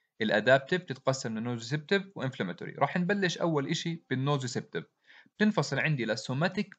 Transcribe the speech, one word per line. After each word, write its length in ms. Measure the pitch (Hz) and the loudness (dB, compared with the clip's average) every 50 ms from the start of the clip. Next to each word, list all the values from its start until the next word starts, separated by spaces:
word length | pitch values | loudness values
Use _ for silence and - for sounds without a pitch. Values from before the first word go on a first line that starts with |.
| _ _ _ - | _ _ _ -4
ال 100 | 113 107 | 0 2
adaptive 440 | - 107 107 127 131 139 - - 185 | 2 4 6 8 6 6 6 2 -2
بتتقسم 640 | 180 180 - 135 - - 139 131 - - 120 110 | -2 -2 -4 -8 -4 -2 -2 -2 0 -2 -6 -4
ل 220 | 110 113 123 123 113 | -4 -4 -4 -4 -6
nociceptive 440 | 113 113 143 151 151 - 196 196 190 196 - | -4 -4 -4 -4 -2 0 0 0 0 -2 -10
و 120 | - 131 | -6 -6
inflammatory. 520 | 131 123 - 110 90 85 - - - - - | -6 -4 -4 -4 -4 -6 -8 -10 -8 -2 0
راح 180 | - - - | 0 0 2
نبلش 400 | 185 180 175 202 202 190 175 160 | 0 0 0 0 2 0 0 0
أول 300 | - - 170 160 147 139 | 0 0 0 2 0 0
إشي 360 | 170 170 - - 170 165 165 _ - | 0 -2 -2 -2 -4 -6 -6 _ -4
بال 300 | 135 127 135 143 147 143 | -2 0 0 0 0 0
nociceptive. 440 | 127 120 - 110 - - - 85 - _ _ _ _ _ - - - _ _ | -2 -4 -6 -6 -6 -6 -8 -8 -8 _ _ _ _ _ -20 -20 -20 _ _
بتنفصل 440 | - 208 214 208 165 143 - 139 135 | 0 2 2 2 2 0 0 0 0
عندي 260 | 120 156 151 127 113 | 0 0 0 0 0
ل 120 | - 117 | 0 -2
somatic 500 | 117 - - 127 135 160 190 190 208 202 - - | -2 -2 -4 -2 0 0 0 0 -2 -6 -6 -4